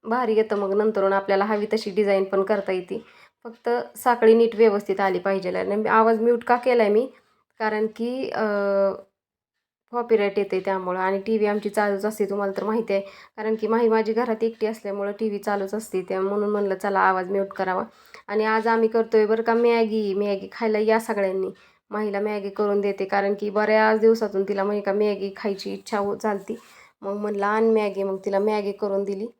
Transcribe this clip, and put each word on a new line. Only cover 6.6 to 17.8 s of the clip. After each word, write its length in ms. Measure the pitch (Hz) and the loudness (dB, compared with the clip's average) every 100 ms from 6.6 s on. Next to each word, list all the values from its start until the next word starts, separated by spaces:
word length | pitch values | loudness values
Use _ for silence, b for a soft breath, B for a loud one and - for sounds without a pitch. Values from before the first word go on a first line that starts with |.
| 254 240 208 | 4 4 4
मी, 220 | 208 254 b b b _ _ | 4 0 b b b _ _
कारण 280 | 214 214 220 | -4 -2 -4
की, 440 | 214 233 254 269 | -4 -6 -4 -6
अ, 120 | - 214 202 202 196 196 190 - _ _ _ _ _ _ _ _ | -4 -2 0 0 2 2 0 -14 _ _ _ _ _ _ _ _
कॉपीराइट 460 | 240 233 226 202 202 | -6 2 2 2 -2
येते 220 | 196 190 | -2 -2
त्यामुळं. 400 | 190 190 185 180 | -2 -4 -2 -2
आणि 200 | 185 196 | 0 -2
टीव्ही 260 | 196 220 208 | 0 0 2
आमची 220 | 208 208 | 0 -2
चालूच 360 | 202 208 202 | -2 0 0
असते, 200 | 208 220 | -4 -2
तुम्हाला 280 | 196 202 202 196 | -2 -2 -2 -4
तर 80 | |
माहिती 280 | 196 220 226 | -2 -2 0
आहे, 100 | 196 196 B B - | -2 -4 B B -8
कारण 180 | 220 | -4
की 120 | 220 214 | -2 0
माही 220 | 226 233 | 2 2
माझी 240 | 220 220 | 2 2
घरात 320 | 220 240 220 | 0 -2 -2
एकटी 220 | 226 226 214 | -2 -2 -6
असल्यामुळं 460 | 220 202 202 202 | -6 -8 -6 -6
टीव्ही 260 | 202 220 202 | -4 -4 -4
चालूच 360 | 208 202 196 | -4 -4 -4
असते, 280 | 208 220 185 | -6 -6 -6
त्या 180 | 180 190 | -4 -4
म्हणून 280 | 190 208 208 | -2 -2 -2
म्हणलं 240 | 208 202 | -2 -2
चला 260 | 190 202 196 | -2 -2 2
आवाज 300 | 190 185 180 | 2 2 -2
म्यूट 180 | 196 196 | -4 -4
करावा. 360 | - 185 185 | -4 -4 -4